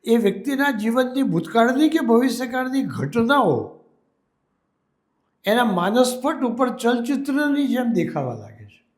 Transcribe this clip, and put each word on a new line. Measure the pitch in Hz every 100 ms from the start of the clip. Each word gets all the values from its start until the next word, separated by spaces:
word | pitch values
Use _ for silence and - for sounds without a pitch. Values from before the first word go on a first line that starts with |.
એ | - 233
વ્યક્તિના | 202 190 - 269 285
જીવનની | 226 214 240 254 254
ભૂતકાળની | 247 165 160 233 233 254 311
કે | 320
ભવિષ્યકાળની | 240 233 254 226 247 254 254 269
ઘટનાઓ | 185 117 143 226 233 285 208 127 - - _ _ _ _ _ _ _ _ _ _ _ _ _ _ _ _
એના | 190 226
માનસપટ | 233 185 180 226 247 - 285
ઉપર | 320 247 233 262 -
ચલચિત્રની | 233 240 233 277 277 277 294 285 269
જેમ | 240 233
દેખાવા | 196 160 156 131
લાગે | 110 101 -
છે. | 101 _ _